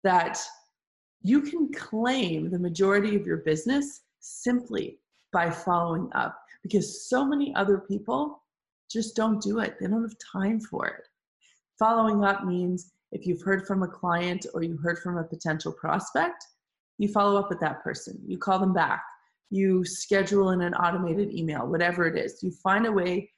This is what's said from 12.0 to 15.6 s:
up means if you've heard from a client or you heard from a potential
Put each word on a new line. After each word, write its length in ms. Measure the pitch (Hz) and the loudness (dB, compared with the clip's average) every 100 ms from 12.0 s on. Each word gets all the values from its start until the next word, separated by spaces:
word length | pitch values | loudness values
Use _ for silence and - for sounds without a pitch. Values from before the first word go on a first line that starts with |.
| 220 208 | 4 4
up 220 | 196 196 | 4 2
means 480 | 185 180 180 180 - _ _ | 0 0 0 -2 -6 _ _
if 160 | - 180 | -6 -4
you've 160 | 170 | -2
heard 240 | 196 190 190 | 0 0 0
from 160 | 190 | -2
a 60 | 180 | -2
client 580 | - 175 170 180 180 - | -4 -2 0 0 -4 -6
or 80 | 165 | -6
you 140 | 165 160 | -4 -2
heard 240 | 170 170 | -4 -4
from 180 | 180 175 | -4 -4
a 60 | |
potential 480 | 165 165 165 156 | -6 -6 -4 -4